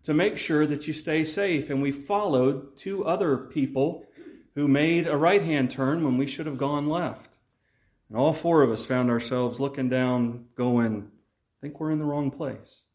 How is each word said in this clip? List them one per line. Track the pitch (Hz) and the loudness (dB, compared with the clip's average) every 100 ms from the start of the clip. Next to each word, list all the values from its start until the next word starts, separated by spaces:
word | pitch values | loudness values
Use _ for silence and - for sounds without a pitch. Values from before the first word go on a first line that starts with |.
to | - | 0
make | 151 196 - | 2 2 -2
sure | - 151 151 | 0 2 2
that | 147 - | 0 -6
you | |
stay | 147 - 151 156 | -8 -2 -2 0
safe. | 202 202 156 131 | -2 0 -2 -2
And | 135 | -2
we | 139 | -2
followed | 135 - 202 208 131 127 143 - - | -4 -2 -2 2 2 2 0 -10 -12
two | 190 196 | -8 -4
other | 160 180 180 127 | -2 0 0 0
people | - 156 131 131 147 170 - - - - _ 143 | -2 -2 -2 0 -2 -2 -16 -20 -20 -20 _ -2
who | 147 | 2
made | 135 160 170 156 | 4 4 2 0
a | 147 | 2
right-hand | 165 196 165 147 123 | 4 4 2 0 0
turn | - 135 165 147 | 0 -2 0 0
when | 127 | 0
we | 143 | -2
should | - 156 | -4 -8
have | 135 | -4
gone | 139 147 147 | -2 -2 -2
left. | 165 123 113 - _ _ _ _ _ _ _ _ | -2 -4 -8 -18 _ _ _ _ _ _ _ _
And | 110 | 0
all | 143 | 2
four | 147 170 160 | 2 4 6
of | 127 | 4
us | 110 - | 2 -2
found | 127 123 | 0 2
ourselves | 117 120 127 123 117 | 0 -2 -2 -2 -2
looking | 139 135 127 | -4 -2 -2
down, | 127 127 123 120 120 - - | 0 2 0 -2 -4 -14 -4
going, | 123 120 117 104 101 | 2 2 2 -2 -8
"I | _ _ _ _ _ | _ _ _ _ _
think | 143 147 | -16 -8
we're | 156 | -4
in | 156 | -2
the | 147 | -2
wrong | 147 139 | -2 -4
place." | 131 147 107 - _ _ | -4 -8 -8 -16 _ _